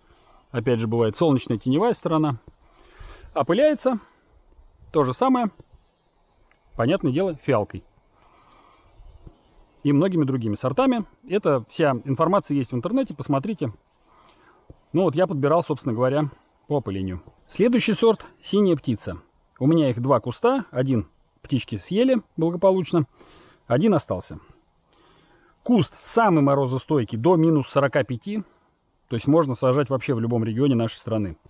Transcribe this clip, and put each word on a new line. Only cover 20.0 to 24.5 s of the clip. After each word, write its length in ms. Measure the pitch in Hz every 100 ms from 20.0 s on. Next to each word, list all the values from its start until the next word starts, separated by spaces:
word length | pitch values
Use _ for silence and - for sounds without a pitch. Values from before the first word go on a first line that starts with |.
два 200 | 127 127
куста. 460 | 127 - 240 269 185
Один 360 | 123 135 120 82 _ _ _
птички 340 | - 127 - 104
съели 460 | - 190 262 247 - -
благополучно, 680 | 165 175 196 190 175 170 139 _ - - - _ -
один 280 | 123 220
остался. 440 | 170 - 92 - 78 -